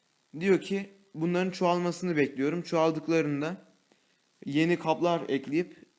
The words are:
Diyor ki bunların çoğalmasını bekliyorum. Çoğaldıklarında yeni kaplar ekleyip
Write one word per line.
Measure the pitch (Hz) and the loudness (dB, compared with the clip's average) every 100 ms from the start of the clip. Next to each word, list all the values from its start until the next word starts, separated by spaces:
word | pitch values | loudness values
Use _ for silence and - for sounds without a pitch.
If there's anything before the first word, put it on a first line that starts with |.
| _ _ _ 147 | _ _ _ -4
Diyor | 190 175 | 2 2
ki | - 196 196 - _ | 2 -6 -6 -16 _
bunların | 151 170 175 185 | -4 -2 0 -2
çoğalmasını | 185 180 175 175 170 180 156 | 0 2 2 0 -2 -2 0
bekliyorum. | 139 131 139 170 | 0 0 -2 -2
Çoğaldıklarında | 165 165 160 156 151 160 151 143 156 190 - _ _ _ _ _ _ _ - | -2 2 2 0 0 0 0 -2 -4 -8 -14 _ _ _ _ _ _ _ -2
yeni | 147 165 165 | 2 2 2
kaplar | 160 156 170 170 - | 0 2 2 0 0
ekleyip | 135 135 151 180 - - | -2 -2 -4 -4 -10 -20